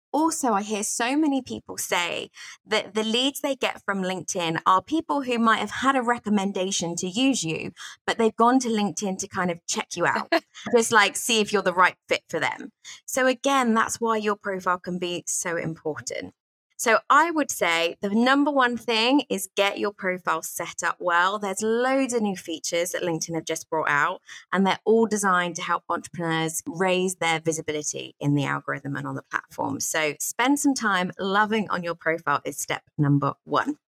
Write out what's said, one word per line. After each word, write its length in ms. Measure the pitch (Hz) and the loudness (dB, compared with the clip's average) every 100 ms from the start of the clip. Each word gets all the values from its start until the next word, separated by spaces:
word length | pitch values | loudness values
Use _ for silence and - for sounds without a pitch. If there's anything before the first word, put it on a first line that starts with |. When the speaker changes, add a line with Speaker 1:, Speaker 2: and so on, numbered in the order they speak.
| _ | _
Speaker 1:
Also, 400 | 277 330 311 262 | 0 0 0 0
I 80 | 202 | 0
hear 200 | 208 214 | 0 -4
so 360 | 208 - 240 285 | -4 -2 0 2
many 240 | 320 269 | 2 0
people 360 | 247 214 - 185 | -4 -10 -12 -10
say 520 | - 190 170 - - - - - - | -2 -2 -2 -4 -10 -14 -20 -20 -4
that 280 | 208 - | -2 -2
the 100 | 202 | -2
leads 380 | 220 233 262 277 | 0 0 0 -2
they 160 | 294 269 | -4 -2
get 260 | 208 - | -2 -4
from 180 | - 196 | -4 -2
LinkedIn 600 | 185 185 160 196 165 165 - | -2 -4 -6 -2 -2 0 4
are 160 | 190 | 4
people 420 | 185 311 - 294 | 2 -2 -2 -2
who 140 | 254 240 | 0 2
might 200 | 226 214 | 2 2
have 140 | 214 | 0
had 260 | - 254 277 | -2 0 2
a 40 | |
recommendation 920 | 240 240 - 208 196 196 185 196 170 170 | 0 -2 2 2 2 -2 -2 -2 -4 -4
to 120 | 185 | -4
use 340 | 185 269 247 | 2 2 2
you, 300 | 165 - - - - - - | 0 -4 -6 -10 -16 -8 -4
but 100 | 190 | 0
they've 180 | 226 - | 2 4
gone 220 | 233 262 | 6 6
to 100 | 247 | 4
LinkedIn 480 | 220 208 156 202 185 | 0 0 -2 -4 -4
to 80 | 196 | -6
kind 240 | 208 180 | -4 -2
of 80 | 170 - | -4 -4
check 300 | 214 - - | -6 -6 -2
you 80 | 156 | 0
out, 260 | - - | 0 0
Speaker 2:
<laughs> 420 | 330 - - - | -2 -2 -12 0
Speaker 1:
just, 200 | 240 226 | 2 4
like, 240 | 220 196 196 | 6 4 2
see 240 | - 226 | 0 0
if 100 | 202 | 2
you're 100 | 202 | 2
the 120 | 185 | 2
right 240 | 175 180 - - | 4 4 2 -2
fit 160 | 170 - | -4 -2
for 100 | 165 | -4
them. 320 | 139 - - - - - - | -4 -4 -12 -16 -20 -18 -6
So 220 | - 262 | 0 2
again, 460 | 254 277 277 240 | 2 2 2 4
that's 260 | 220 - - | 2 0 -2
why 160 | 226 220 | 0 0
your 220 | 208 208 | 0 -2
profile 420 | 202 190 185 180 | -4 -4 -2 -2
can 200 | - 180 | -4 -6
be 260 | 175 175 - | -4 -6 -6
so 300 | - 180 170 | -6 -4 -4
important. 760 | 160 165 - 147 - - - - _ _ _ - | -4 -6 -6 -8 -8 -10 -10 -14 _ _ _ -4
So 220 | - 220 - | 2 2 4
I 220 | 277 330 | 4 4
would 200 | 320 269 | 2 -2
say 440 | - 185 165 165 - | 0 0 2 0 -2
the 80 | 202 | -2
number 420 | 208 240 277 285 | 2 4 4 4
one 240 | 285 240 240 | 4 2 0
thing 480 | - 220 233 285 - | -2 0 4 2 2
is 180 | 196 - - | -4 -4 0
get 240 | 196 202 | 0 0
your 140 | 214 | -4
profile 480 | 202 196 180 180 160 | -4 -4 -4 -2 -4
set 420 | - - 170 - | -4 -8 -8 -6
up 140 | 170 - | -6 -4
well. 400 | 175 170 185 202 | 0 2 2 0
There's 220 | 202 190 | -4 -2
loads 520 | 220 226 254 269 262 | 0 0 2 2 0
of 80 | 240 | 0
new 140 | 214 185 | -2 -2
features 560 | - 160 - 170 175 | -6 -8 -4 -2 -2
that 100 | - | -2
LinkedIn 320 | 180 160 - | -2 -2 -4
have 120 | 160 156 | -6 -4
just 240 | 160 - | -6 -4
brought 180 | 160 151 | -2 0
out, 340 | 147 156 185 - - - | 2 0 -2 -12 -20 -4
and 160 | 180 190 | 2 2
they're 140 | 170 | 2
all 240 | - 226 226 | 4 4 4
designed 480 | 214 202 180 175 170 | 2 2 2 0 -4
to 60 | |
help 220 | 180 170 - | -4 -4 -2
entrepreneurs 720 | 170 - 175 170 160 160 160 - | -6 -6 -6 -2 0 0 -4 -6
raise 480 | 165 185 180 185 185 | -2 0 2 0 0
their 240 | 165 165 | 0 0
visibility 720 | 160 160 160 151 151 139 127 - | 0 -2 -4 -6 -6 -8 -12 -4
in 160 | 147 143 | 0 2
the 80 | 139 | 0
algorithm 520 | 143 143 143 143 139 | -4 -6 -8 -6 -8
and 100 | 139 | -8
on 80 | 135 | -10
the 80 | |
platform. 560 | - - - - 117 110 | -8 -8 -8 -6 -6 -4
So 360 | - 165 156 143 | -4 -2 -2 -2
spend 400 | - - 240 285 | -6 -2 0 2
some 140 | 285 | 2
time 400 | 269 226 185 185 - | 2 0 0 0 -4
loving 520 | 190 196 214 220 202 | -2 2 2 0 -2
on 120 | 175 | -4
your 140 | 170 170 | -4 -4
profile 460 | - 160 151 143 | -2 -2 0 -2
is 140 | - 147 | -2 -8
step 260 | - 151 - - | -6 -6 -6 0
number 380 | 147 143 139 - - | 2 4 2 -4 -2
one. 320 | 147 113 294 | 0 0 -4